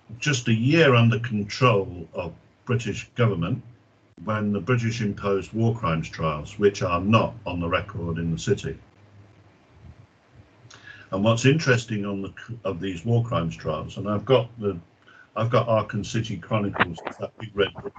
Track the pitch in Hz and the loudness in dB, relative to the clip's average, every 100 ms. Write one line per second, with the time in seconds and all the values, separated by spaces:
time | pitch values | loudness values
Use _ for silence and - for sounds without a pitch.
0 | _ 117 147 131 120 110 127 165 143 120 | _ -4 -2 0 2 2 4 6 6 8
1 | 117 117 - 104 98 - 127 101 92 87 | 6 4 -2 -4 -4 2 4 4 0 -8
2 | 82 - 85 - _ _ - 117 101 - | -10 -8 -10 -12 _ _ -4 -2 -2 -8
3 | - - 107 87 85 123 - - _ _ | -8 2 2 2 -2 -4 -6 -20 _ _
4 | _ - 85 107 104 98 85 120 113 113 | _ -12 -4 -2 0 -2 0 2 2 -2
5 | 104 98 101 98 87 110 113 113 85 80 | -4 -2 0 0 -2 0 0 2 0 -2
6 | 78 - 80 76 76 - 101 - - 92 | -4 -4 -4 -4 -8 2 2 2 -2 0
7 | 98 110 - - 87 85 85 90 - 85 | 2 2 0 -6 -8 -4 -2 -2 -4 -8
8 | 85 82 82 80 - 101 71 - - _ | -6 -4 -4 -4 -2 -2 -4 -10 -16 _
9 | _ - - _ _ _ _ - - - | _ -20 -20 _ _ _ _ -20 -20 -20
10 | - _ _ - - _ - - - - | -20 _ _ -20 -20 _ -20 -20 -20 -20
11 | - 98 110 113 135 160 135 117 - 104 | -8 0 2 4 4 4 4 2 0 -4
12 | 101 98 92 - - - 98 87 95 85 | -4 -6 -8 -12 -14 -8 -6 -4 -6 -4
13 | 113 117 117 85 82 - 80 76 - - | 2 2 2 0 -2 -4 -6 -6 -6 -8
14 | 98 104 - 123 117 - 101 85 - _ | -4 -4 4 4 2 -4 -4 -4 -12 _
15 | _ - - 107 117 120 117 110 104 104 | _ -20 -10 -4 2 2 4 2 0 -6
16 | 95 110 107 92 - 107 101 - 90 82 | -4 -4 -4 -6 -2 -2 -2 -2 -4 -4
17 | - - 98 - 117 101 95 - - | -12 -10 -12 -10 -10 -2 -2 -2 -14